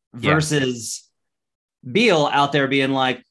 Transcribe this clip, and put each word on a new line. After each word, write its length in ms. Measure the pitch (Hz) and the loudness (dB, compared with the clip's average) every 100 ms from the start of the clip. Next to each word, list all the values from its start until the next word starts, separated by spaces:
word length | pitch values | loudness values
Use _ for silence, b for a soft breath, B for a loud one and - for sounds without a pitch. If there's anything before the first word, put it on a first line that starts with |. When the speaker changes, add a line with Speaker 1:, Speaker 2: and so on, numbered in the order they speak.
| _ 120 | _ -6
Speaker 1:
Yeah. 160 | 117 | 0
Speaker 2:
versus 720 | 156 156 151 131 120 110 - - _ _ _ _ _ _ _ 127 | 0 0 0 -2 -4 -10 -14 -18 _ _ _ _ _ _ _ -4
Beal 380 | 123 233 165 147 | 0 2 4 2
out 220 | 139 143 | 2 0
there 160 | 147 135 | 0 0
being 220 | 139 135 | 0 0
like, 340 | 135 127 123 - | 0 -2 -2 -10